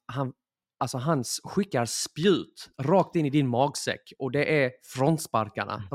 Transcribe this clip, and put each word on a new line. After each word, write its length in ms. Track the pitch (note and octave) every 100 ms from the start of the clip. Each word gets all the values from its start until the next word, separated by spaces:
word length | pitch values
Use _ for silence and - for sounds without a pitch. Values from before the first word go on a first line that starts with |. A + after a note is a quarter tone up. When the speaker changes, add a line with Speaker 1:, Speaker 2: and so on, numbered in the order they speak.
| -
Speaker 1:
han, 260 | A#2+ C3 - _ _ _ -
alltså 180 | C3+ C3
han 220 | C3+ D#3
s-, 200 | A#2 -
skickar 400 | - - G3+ C3
spjut 880 | A#2 - - - F3+ D#3+ D#2+ - - -
rakt 340 | C3+ G3 - F3
in 100 | D3
i 40 |
din 180 | D3 C3+
magsäck, 640 | A#2+ C#3+ - - - - -
och 120 | C3+
det 320 | C3+ - D3+
är 80 | C3 -
frontsparkarna, 920 | - B2+ C#3 D#3+ - A2+ G#2 - G2+
Speaker 2:
Mm. 140 | G#2+ F#2+